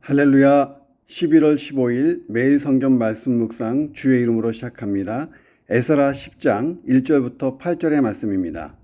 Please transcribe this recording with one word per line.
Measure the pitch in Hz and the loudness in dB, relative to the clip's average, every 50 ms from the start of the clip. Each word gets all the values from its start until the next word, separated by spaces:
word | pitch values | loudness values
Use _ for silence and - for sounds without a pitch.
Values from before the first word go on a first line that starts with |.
| _ - | _ -2
할렐루야. | 139 143 143 143 135 135 139 139 143 143 139 139 - - _ _ _ _ _ _ | 0 2 4 4 4 6 6 6 4 4 2 -2 -6 -20 _ _ _ _ _ _
십일월 | - - 175 156 156 160 156 151 151 139 | -8 -6 -2 4 4 4 4 4 2 0
십오 | - - 143 135 127 120 | -4 -6 -4 -2 -2 0
일 | 120 123 139 165 175 175 - - | 0 0 0 -2 -2 -4 -8 -6
매일 | 107 113 123 135 143 143 | -4 0 2 2 2 2
성경 | 147 151 135 131 135 135 131 | 2 0 0 0 2 2 2
말씀 | 123 113 110 110 110 - 135 123 120 | 2 2 -2 -2 -4 -4 -2 -2 0
묵상 | 113 110 113 - 117 110 120 139 156 147 | -2 -4 -4 -8 -6 -4 -2 -4 -4 -6
주의 | 143 - - 135 131 123 | -8 -4 0 0 2 2
이름으로 | 120 117 117 113 110 117 | 2 0 0 0 -2 -4
시작합니다. | 113 113 - 123 - - - 101 101 98 98 95 110 127 156 160 - _ _ _ _ _ _ _ | -6 -6 -10 -14 -12 -10 -8 -6 -4 -4 -4 -6 -6 -8 -10 -12 -14 _ _ _ _ _ _ _
에스라 | 170 156 123 - 156 143 139 139 | 0 0 2 2 2 2 2 0
십 | 139 139 - - _ _ | -2 -6 -12 -20 _ _
장 | - 147 107 104 120 160 175 175 - | 0 0 0 0 -2 -6 -6 -8 -4
일 | - 127 131 | 0 0 2
절부터 | 131 - 156 143 123 123 - - - - - - | 2 2 0 0 0 -2 -6 -6 -6 -6 -6 -6
팔 | - 175 175 165 | -6 -6 -4 -2
절의 | 170 160 151 147 | -2 -2 0 0
말씀입니다. | 135 110 104 - - 107 98 95 90 85 76 80 80 73 - _ | 0 -2 -2 -4 -6 -4 -2 -2 -4 -4 -8 -10 -14 -14 -18 _